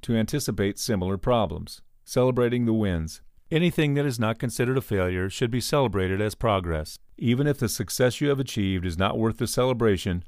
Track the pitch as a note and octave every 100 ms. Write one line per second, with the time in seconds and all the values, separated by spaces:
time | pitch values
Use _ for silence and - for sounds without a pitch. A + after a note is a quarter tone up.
0 | - A#2 G#2+ D3 - G#2 G2+ G2 - G#2
1 | F#2 F#2+ A#2+ A#2+ F#2+ E2 E2+ - - _
2 | - C3 B2+ B2 A#2+ B2 A#2 A2 G#2 E2+
3 | D#2+ - - - - D#3+ F3 E3 D3+ C#3+
4 | C#3+ A#2+ A2 A2+ B2 - B2 C3 - G2+
5 | F2+ F#2 F#2+ - A#2+ A#2+ - D3 B2+ G2
6 | F#2 F#2+ G#2 - A#2 G2 F2 D#2+ D2+ -
7 | - - C3 B2 D3 C#3 A2+ - G2 -
8 | B2+ - C#3+ C3+ B2+ - G2 F#2+ F#2 E2+
9 | F#2+ A#2 A2+ A2 A2+ - B2+ A#2+ A2+ F#2+
10 | G#2 F2+